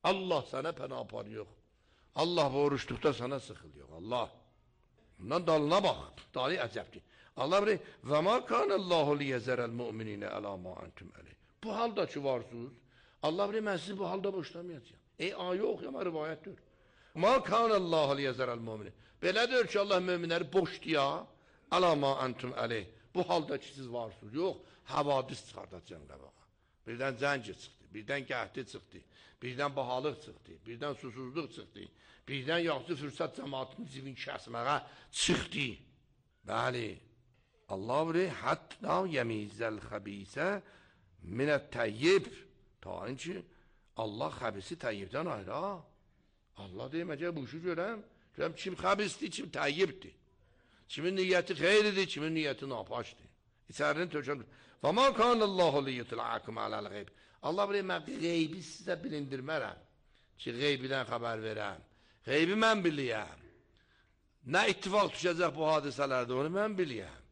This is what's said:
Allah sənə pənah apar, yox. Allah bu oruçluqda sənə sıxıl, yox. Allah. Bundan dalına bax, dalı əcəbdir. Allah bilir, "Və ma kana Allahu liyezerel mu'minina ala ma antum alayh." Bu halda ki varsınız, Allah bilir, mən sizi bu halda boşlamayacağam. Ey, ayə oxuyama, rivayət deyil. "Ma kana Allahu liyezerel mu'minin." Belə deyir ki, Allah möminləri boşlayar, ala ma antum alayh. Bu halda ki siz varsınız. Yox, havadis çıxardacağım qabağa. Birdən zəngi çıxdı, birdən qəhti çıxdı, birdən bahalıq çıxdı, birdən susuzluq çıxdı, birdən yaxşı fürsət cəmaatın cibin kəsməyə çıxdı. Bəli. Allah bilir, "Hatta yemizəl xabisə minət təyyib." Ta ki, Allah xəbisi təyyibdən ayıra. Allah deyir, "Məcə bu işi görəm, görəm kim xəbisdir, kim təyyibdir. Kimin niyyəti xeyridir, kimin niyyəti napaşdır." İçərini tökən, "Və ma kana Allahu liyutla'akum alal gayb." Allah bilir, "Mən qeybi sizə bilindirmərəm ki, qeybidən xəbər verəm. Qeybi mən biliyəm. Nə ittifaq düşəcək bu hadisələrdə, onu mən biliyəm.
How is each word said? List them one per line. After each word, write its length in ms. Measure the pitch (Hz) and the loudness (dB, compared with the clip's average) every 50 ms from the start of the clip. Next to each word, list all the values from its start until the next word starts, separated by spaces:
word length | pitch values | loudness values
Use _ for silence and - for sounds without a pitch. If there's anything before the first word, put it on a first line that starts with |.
| - | 2
Allah 420 | 165 190 196 190 185 175 147 127 - | 2 2 2 2 2 2 0 0 -2
sənə 220 | - 135 139 165 170 | -6 -4 -4 -4 -4
pənah 280 | - 143 135 131 123 120 | -6 -8 -8 -6 -8 -8
apar, 240 | 98 107 113 117 107 | -6 -8 -10 -8 -8
yox. 200 | 110 107 104 - - _ _ _ _ _ _ _ _ _ _ _ _ | -10 -12 -12 -12 -16 _ _ _ _ _ _ _ _ _ _ _ _
Allah 340 | 135 151 170 175 170 151 139 131 | 0 0 2 4 4 4 4 4
bu 120 | 139 143 | 4 4
oruçluqda 460 | 143 139 127 - - 123 113 - 156 135 | 4 4 2 -2 -4 -8 2 2 2 2
sənə 240 | 107 120 123 143 135 | 2 -2 -4 -4 -4
sıxıl, 340 | - - 107 - - 80 71 | -6 -10 -16 -16 -16 -20 -20
yox. 140 | 73 69 65 78 82 | -20 -20 -16 -14 -12
Allah. 260 | 90 107 120 123 110 - - - - _ _ _ _ _ _ _ _ _ _ _ _ _ _ - | -6 -4 -2 -2 -2 -2 -6 -20 -20 _ _ _ _ _ _ _ _ _ _ _ _ _ _ -14
Bundan 280 | 92 104 139 175 175 | -6 -2 -2 0 4
dalına 360 | 165 160 156 147 147 165 202 208 | 4 4 4 4 4 4 4 4
bax, 140 | 175 123 - 69 - - - - - - | 4 0 0 -6 -14 -16 -20 -20 -8 -4
dalı 240 | 131 127 139 175 180 135 | -2 0 0 0 0 -2
əcəbdir. 340 | 113 - 117 - - - - - _ - - - - _ | -4 -4 -8 -8 -8 -14 -20 -20 _ -20 -20 -20 -20 _
Allah 280 | - 127 147 175 202 202 | -4 0 2 4 4 4
bilir, 140 | 214 208 180 - - - - - | 4 2 0 -2 -10 -18 -14 -4
"Və 180 | 117 143 151 160 | 2 2 4 4
ma 220 | 190 226 - - | 6 4 2 2
kana 280 | - - - - 403 403 | 2 2 2 4 4 2
Allahu 440 | 311 196 180 175 165 147 143 147 143 | 0 2 4 4 4 6 4 4 2
liyezerel 540 | 143 139 131 123 110 123 127 120 120 117 113 120 | 2 0 0 -2 0 0 0 0 0 -2 -2 -4
mu'minina 460 | 123 113 107 110 110 107 104 101 104 101 | -4 -4 -4 -4 -6 -6 -6 -6 -6 -4
ala 280 | - 98 104 101 98 | -4 -4 -4 -4 -6
ma 160 | 92 90 92 90 | -6 -8 -10 -10
antum 360 | - - - - - 98 - - - | -10 -12 -14 -14 -16 -18 -18 -18 -20
alayh." 160 | 78 - - _ _ _ _ _ - | -20 -20 -20 _ _ _ _ _ -8
Bu 120 | 226 208 | -6 -2
halda 300 | 214 233 233 208 208 180 | 0 0 0 0 0 -2
ki 180 | - - 151 139 | -2 -2 -2 0
varsınız, 500 | 139 131 120 107 - 117 120 117 131 - - _ _ _ - - - _ _ - | 2 0 0 -2 -6 -10 -10 -10 -10 -12 -18 _ _ _ -20 -20 -20 _ _ 0
Allah 260 | 151 160 185 202 202 | 0 2 2 0 2
bilir, 120 | 214 226 | 2 0
mən 160 | 220 208 196 | 0 0 0
sizi 200 | 170 143 190 202 | -2 -2 -6 -4
bu 120 | 190 196 170 | -4 -2 -2
halda 240 | 180 196 190 196 190 | -2 0 -2 -2 -2
boşlamayacağam. 680 | 190 156 - - 170 175 180 170 139 - - - - _ _ _ _ | -2 -6 -6 -10 -12 -10 -10 -12 -14 -16 -20 -20 -20 _ _ _ _
Ey, 100 | - 185 | -4 -4
ayə 320 | 202 - 180 180 180 190 | -4 -4 -2 0 0 2
oxuyama, 400 | 220 254 220 170 170 - - - | 2 0 0 -2 -4 -8 -6 -4
rivayət 440 | 185 180 165 156 151 160 160 151 - | -4 -2 -2 -2 -4 -4 -6 -8 -10
deyil. 120 | 196 180 - - _ _ _ _ _ _ _ - - _ | -16 -16 -16 -20 _ _ _ _ _ _ _ -20 -14 _
"Ma 280 | 156 175 208 254 262 - | 4 6 6 6 6 4
kana 320 | - 190 226 233 226 214 | 4 4 4 6 6 6
Allahu 420 | 196 185 170 165 160 151 139 139 | 4 4 4 4 4 6 4 4
liyezerel 420 | 139 139 135 123 117 131 123 120 117 | 2 2 -2 0 0 -2 -2 -2 -4
mu'minin." 340 | 117 113 110 107 101 95 - - - - _ _ | -6 -6 -8 -8 -10 -12 -14 -18 -20 -20 _ _
Belə 300 | - 175 190 214 240 240 | -2 0 2 2 2 4
deyir 160 | 254 254 233 | 4 4 4
ki, 120 | 180 - 208 | 4 4 2
Allah 200 | 202 202 202 185 | 4 4 4 4
möminləri 540 | 180 180 180 175 175 165 165 170 175 143 - | 4 2 0 0 0 0 0 0 0 4 4
boşlayar, 680 | 196 180 - - - - 160 160 147 139 139 147 175 - - - _ _ _ _ _ _ - | 4 4 4 -2 -8 -2 0 4 4 4 4 2 -2 -6 -10 -18 _ _ _ _ _ _ 0
ala 240 | - 180 185 175 160 | 4 6 6 8 6
ma 200 | 147 143 135 135 | 6 6 4 4
antum 360 | 135 131 127 120 - - 123 127 | 4 2 -2 -2 -4 -6 -6 -2
alayh. 320 | 123 117 117 117 110 95 - - - - - _ | -2 -2 0 0 -2 -4 -6 -14 -20 -20 -4 _
Bu 140 | 175 175 175 | 0 2 4
halda 280 | 180 170 151 - 147 135 | 2 2 2 0 -4 -4
ki 80 | - | -6
siz 240 | - - 139 131 123 | -10 -14 -12 -10 -6
varsınız. 420 | 117 120 117 110 95 - - 107 110 | -4 -4 -4 -4 -8 -14 -16 -8 -4
Yox, 240 | 147 175 190 - - - - - - _ | -2 0 0 -2 -4 -12 -20 -20 -20 _
havadis 580 | - - 147 147 147 143 135 123 123 - - - | -4 0 0 2 4 2 2 2 -2 -8 -12 -12
çıxardacağım 560 | - - 92 95 85 87 90 - - - 80 71 | -14 -14 -14 -14 -14 -16 -18 -16 -16 -18 -18 -16
qabağa. 260 | 67 - 69 67 69 _ _ _ _ _ _ _ _ _ _ _ | -18 -20 -20 -20 -20 _ _ _ _ _ _ _ _ _ _ _
Birdən 260 | - 117 120 131 135 127 113 135 | -12 -8 -4 -4 -4 -2 -2 0
zəngi 300 | 143 143 135 113 107 90 - | 0 0 0 -4 -8 -12 -12
çıxdı, 220 | - - - _ - - 87 | -14 -20 -20 _ -20 -16 -16
birdən 280 | 107 107 104 139 143 131 - | -14 -6 -4 -4 -4 -4 -4
qəhti 300 | 135 123 117 120 - 135 127 - | -4 -4 -4 -4 -6 -10 -10 -10
çıxdı, 280 | - - - _ - 92 - _ _ - - - - _ | -12 -16 -16 _ -20 -20 -20 _ _ -20 -20 -20 -20 _
birdən 340 | - 123 123 123 143 143 135 | -10 -8 -4 -2 -2 -2 0
bahalıq 400 | 139 131 120 127 127 135 151 131 - - | -2 -2 0 0 0 0 -2 -4 -4 -12
çıxdı, 260 | - - - _ - 85 80 - | -18 -20 -20 _ -20 -20 -18 -14
birdən 280 | 110 117 117 139 147 139 - | -14 -10 -8 -6 -6 -6 -6
susuzluq 460 | - 131 110 127 131 123 131 165 156 131 - | -10 -12 -10 -10 -12 -8 -6 -6 -8 -8 -10
çıxdı, 280 | - 104 92 _ 104 95 - _ _ - - - - _ | -16 -18 -16 _ -16 -18 -18 _ _ -20 -20 -20 -20 _
birdən 340 | - 139 139 127 139 160 175 170 165 | -6 -6 -4 -2 0 0 2 2 2
yaxşı 220 | 151 131 - 165 175 | 0 -2 -2 -4 -6
fürsət 380 | 135 147 143 - - 165 151 - | -4 -4 -8 -4 -4 -4 -4 -4
cəmaatın 480 | - 262 143 139 131 131 - - - 233 | -8 -8 -6 -4 -6 -6 -6 -8 -14 -14
cibin 300 | 151 135 135 135 139 131 | -12 -12 -12 -12 -12 -10
kəsməyə 600 | - - 143 139 127 - 113 120 117 117 131 147 135 - - - - - - | -10 -8 -8 -8 -8 -10 -8 -6 -2 0 2 2 0 0 -6 -20 -20 -20 -10
çıxdı. 580 | - - - - 175 - - - - 151 143 123 98 - - - - _ _ _ _ _ _ _ _ _ _ | -4 0 2 2 2 2 0 -4 -4 -4 -4 -4 -4 -10 -16 -20 -20 _ _ _ _ _ _ _ _ _ _
Bəli. 500 | 110 107 113 120 127 127 123 117 104 92 - - - - _ _ _ _ _ _ _ _ _ _ - | -2 0 2 2 2 0 -2 -4 -4 -6 -10 -16 -20 -20 _ _ _ _ _ _ _ _ _ _ -6
Allah 440 | 98 95 98 113 123 147 160 165 160 | -6 -4 -2 0 2 2 2 2 2
bilir, 140 | 170 185 | 2 2
"Hatta 680 | 180 139 110 107 127 156 160 - - - - 220 190 160 175 190 185 160 | 2 -2 -4 0 0 -2 -2 -2 -18 -18 -10 -4 0 0 0 0 0 0
yemizəl 600 | 131 120 117 113 107 104 104 107 110 117 113 110 101 - - | 0 0 0 -2 -4 -6 -8 -6 -4 -4 -4 -4 -4 -8 -8
xabisə 720 | 107 104 101 104 101 101 98 98 - 135 156 185 202 196 - - - - - - _ _ _ _ _ - - | -8 -8 -8 -8 -10 -10 -12 -10 -4 -2 -2 -2 -2 -4 -6 -12 -20 -20 -20 -20 _ _ _ _ _ -18 -12
minət 460 | 85 92 117 135 147 147 139 143 - | -8 -2 0 2 4 2 2 0 -4
təyyib." 540 | - 123 117 110 104 110 135 170 190 190 - - - - - - - - - - _ _ | -2 -2 -2 -2 0 2 4 6 6 6 4 0 -12 -16 -20 -20 -20 -20 -20 -20 _ _
Ta 340 | - 92 92 87 92 113 131 | -12 -10 -8 -8 -6 -8 -8
ki, 280 | 131 - 160 190 190 175 - - - - _ _ _ _ _ _ | -8 -8 -8 -10 -10 -12 -14 -20 -20 -20 _ _ _ _ _ _
Allah 360 | - 113 107 104 110 139 156 143 - | -6 -6 -4 -4 -4 -4 -4 -4 -4
xəbisi 360 | 131 113 101 101 95 - 175 | -4 -4 -4 -4 -8 -10 -10
təyyibdən 520 | 160 - 123 107 101 98 92 120 139 165 180 | -4 -4 -4 -4 -4 -6 -6 -4 -4 -4 -2
ayıra. 520 | 135 107 95 90 110 143 175 202 202 175 151 - _ _ _ _ _ _ _ _ _ _ _ _ _ | -4 -6 -6 -6 -4 -4 -4 -4 -6 -8 -12 -18 _ _ _ _ _ _ _ _ _ _ _ _ _
Allah 340 | - 98 95 90 101 123 131 | -16 -16 -12 -10 -10 -10 -6
deyir, 140 | 143 165 170 | -4 -6 -4
"Məcə 300 | 175 156 139 165 175 170 | -4 -6 -4 -4 -4 -4
bu 80 | 156 135 | -4 -8
işi 140 | 113 139 | -8 -10
görəm, 420 | 165 165 180 170 160 175 208 233 214 208 - _ _ _ _ _ | -6 -4 -4 -2 -2 -2 -4 -4 -8 -10 -16 _ _ _ _ _
görəm 180 | - 147 165 165 | -4 -4 -4 -2
kim 180 | - - 185 180 | -4 -8 -8 -6
xəbisdir, 560 | - 170 185 202 196 208 185 - - 302 190 | -2 2 2 2 2 2 -2 -2 -4 -6 -6
kim 180 | 165 - - 170 | -6 -8 -10 -6
təyyibdir. 640 | - 135 151 143 147 165 190 165 - - - - - _ _ _ _ _ _ _ _ _ _ _ _ _ - | -4 0 0 0 4 2 2 2 2 -8 -14 -18 -20 _ _ _ _ _ _ _ _ _ _ _ _ _ -16
Kimin 300 | _ - - 151 180 190 | _ -8 -2 -2 0 2
niyyəti 360 | 190 185 185 185 180 175 - 185 | 2 4 6 6 4 4 2 -2
xeyridir, 520 | 139 147 180 202 214 214 214 202 190 190 | 2 4 6 8 8 6 6 4 4 2
kimin 280 | - - - 151 160 160 | 2 0 -2 -2 0 0
niyyəti 340 | 160 156 143 135 - 139 139 | 2 2 0 0 -2 -4 -6
napaşdır." 580 | 131 113 98 - 113 120 113 - - - - - - _ _ _ _ _ _ _ | -4 -6 -6 -4 -4 -4 -6 -6 -10 -20 -20 -20 -20 _ _ _ _ _ _ _
İçərini 380 | - - 147 147 147 156 180 175 | -4 0 2 2 2 2 0 -2
tökən, 320 | 147 151 135 123 147 135 110 - - - - - - _ - | -2 -4 -2 -2 -4 -6 -6 -16 -20 -20 -20 -20 -16 _ 0
"Və 100 | 139 165 | 2 4
ma 200 | 220 262 277 220 | 6 6 6 6
kana 300 | - 220 240 240 233 214 | 6 6 6 6 6 4
Allahu 420 | 202 190 185 175 160 135 147 139 | 4 4 6 6 6 6 4 2
liyutla'akum 720 | 135 131 123 117 - 120 113 117 117 117 123 - - 113 | 2 -2 -4 -4 -6 -4 -4 -2 -2 -2 -4 -4 -6 -4
alal 280 | 113 107 107 107 107 104 104 | -2 -2 -2 -2 -2 -4 -4
gayb." 200 | 95 104 98 - - - - - - _ - | -8 -8 -10 -10 -16 -20 -20 -20 -20 _ -4
Allah 260 | 135 165 196 202 202 | -2 0 2 2 2
bilir, 140 | 202 202 190 | 2 0 0
"Mən 180 | 190 180 170 151 | 0 -4 -4 -4
qeybi 540 | - - - 160 170 170 165 160 156 160 190 | -8 -8 -4 -2 0 2 2 0 0 -2 -8
sizə 360 | 170 - - - - 196 180 170 - | -10 -12 -14 -12 -4 -4 -4 -4 -4
bilindirmərəm 760 | - 151 147 143 135 135 131 127 143 160 151 120 101 90 - - _ _ _ _ _ _ _ _ _ _ | -6 -4 -4 -4 -4 -6 -6 -4 -4 -4 -2 -4 -4 -8 -12 -18 _ _ _ _ _ _ _ _ _ _
ki, 120 | - - 127 | -12 -10 -8
qeybidən 540 | 120 120 139 147 143 131 127 131 135 135 123 | -4 0 2 2 2 2 0 -2 -2 -2 -2
xəbər 320 | 110 117 117 117 117 113 110 110 | -2 -2 -2 -2 -2 -2 -2 -4
verəm. 320 | 110 107 107 104 101 95 78 - _ _ _ _ _ _ _ _ | -4 -4 -4 -4 -4 -6 -8 -14 _ _ _ _ _ _ _ _
Qeybi 280 | - 131 151 165 170 196 | 2 4 4 4 4 4
mən 240 | 220 220 220 214 208 180 | 4 6 6 6 6 4
biliyəm. 540 | 170 156 143 139 120 113 107 104 80 - - - - - - _ _ _ _ _ _ _ _ _ _ _ _ _ _ _ _ - | 2 2 2 -2 0 0 -2 -4 -6 -12 -18 -20 -20 -20 -20 _ _ _ _ _ _ _ _ _ _ _ _ _ _ _ _ -8
Nə 140 | 127 147 185 214 226 | 0 2 4 4 4
ittifaq 380 | 196 - - 190 190 208 202 160 - | 2 0 -2 2 4 4 4 4 0
düşəcək 420 | - - 175 170 165 180 160 139 | 0 0 2 2 4 2 0 2
bu 80 | 151 160 151 | 2 2 4
hadisələrdə, 600 | 156 151 139 143 131 - 147 139 131 127 123 120 | 4 4 2 0 -2 0 0 2 2 2 2 2
onu 180 | 127 127 143 156 | 0 0 0 0
mən 280 | 175 190 208 220 214 | 2 0 0 0 0
biliyəm. 440 | 185 180 147 123 107 95 85 - - - - | 0 -2 -2 -2 -6 -8 -10 -14 -18 -20 -20